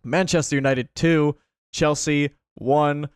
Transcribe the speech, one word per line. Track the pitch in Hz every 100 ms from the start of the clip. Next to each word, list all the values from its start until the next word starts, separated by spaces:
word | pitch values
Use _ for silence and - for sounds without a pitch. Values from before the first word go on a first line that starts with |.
Manchester | 117 160 185 170 139 139
United | 135 127 117 -
two, | 165 165 147 139 _ _ _
Chelsea | - 156 147 156 147 143 _ _ -
one. | 120 147 147 147 147